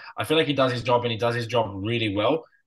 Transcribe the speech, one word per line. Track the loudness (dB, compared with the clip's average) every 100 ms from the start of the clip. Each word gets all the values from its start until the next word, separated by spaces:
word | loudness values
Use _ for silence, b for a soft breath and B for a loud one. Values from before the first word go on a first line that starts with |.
| B -8
I | 0
feel | 2
like | 2
he |
does | 2 2
his | 0
job, | 2 2
and | 2
he | 0
does | 0 -2
his | 0
job | 0 0
really | -2 -4 -2 0
well, | 0 2 0 b b